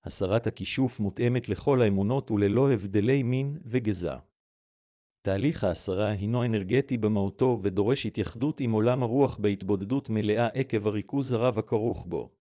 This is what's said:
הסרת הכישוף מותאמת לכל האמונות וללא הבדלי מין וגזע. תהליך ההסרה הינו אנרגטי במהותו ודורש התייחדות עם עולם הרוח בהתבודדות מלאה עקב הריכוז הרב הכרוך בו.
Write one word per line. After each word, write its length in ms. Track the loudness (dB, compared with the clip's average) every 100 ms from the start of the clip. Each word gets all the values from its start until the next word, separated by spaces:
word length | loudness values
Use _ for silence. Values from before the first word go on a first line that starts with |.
הסרת 440 | -6 -4 0 0 0
הכישוף 520 | -6 -6 -2 -2 0
מותאמת 500 | -4 0 0 0 -2
לכל 320 | -2 2 4
האמונות 500 | 4 4 0 -2 0
וללא 400 | 2 4 4 4
הבדלי 520 | 2 0 0 2 2
מין 340 | 2 0 -2 -6 -4
וגזע. 520 | -2 0 -2 -4 -8 -14 _ _ _ _ _ _ _ _ _
תהליך 420 | -4 0 0 0
ההסרה 460 | -2 0 -2 0 0
הינו 360 | -2 -2 0 0
אנרגטי 520 | 0 2 0 0 0
במהותו 600 | 0 2 0 0 0 2
ודורש 420 | 0 0 0 0 -2
התייחדות 540 | -4 -6 -2 -4 -2
עם 120 | 0
עולם 320 | 2 2 2
הרוח 340 | 0 2 2 2
בהתבודדות 720 | 0 0 -2 -2 0 -4 -2
מלאה 380 | -2 2 2 0
עקב 400 | -2 -2 0 0
הריכוז 440 | -2 -4 -4 -2
הרב 280 | 0 2 0
הכרוך 460 | -2 0 0 -4 -6
בו. 300 | -8 -8 _